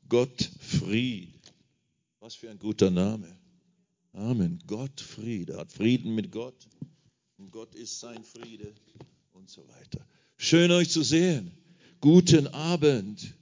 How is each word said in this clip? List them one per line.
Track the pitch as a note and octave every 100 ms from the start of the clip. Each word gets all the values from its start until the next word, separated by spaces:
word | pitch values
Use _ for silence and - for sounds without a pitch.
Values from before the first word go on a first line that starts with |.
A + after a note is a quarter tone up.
| -
Gottfried. | A#2+ B2+ - - - - - F2+ G#2+ B2+ G#2+ E2+ - - _ _ _ _ _ _ _
Was | A2+
für | - A#2
ein | G#2
guter | G#2 G#2 F#2+
Name. | F2+ G2 A2 E2+ - _ _ _ _ _ _ _
Amen. | F#2+ G#2+ B2 F2 F2 -
Gottfried. | G#2+ C3+ - - - A2 A2 E2+
Er | -
hat | -
Frieden | - A2 B2 A2+ A2
mit | G2
Gott. | G#2+ B2 _ - _ - _ _ _ _ _
Und | F#2+
Gott | A2 A2+ -
ist | A2+ -
sein | A2+ A2+
Friede | A2 A#2 A#2 G#2+ G#2 G#2+ _ - - _ _
und | F#2 F#2+
so | - C#2+
weiter. | - - - - _ _ _
Schön, | - E3 F3
euch | F3 E3+
zu | D#3+
sehen. | B2 D#3+ F3+ D3 F2+ - _ _ _ _
Guten | C#3 F3 F3 D#3+ C#3
Abend. | C#3 D#3+ F3 D3 C3 G2 G#2 - -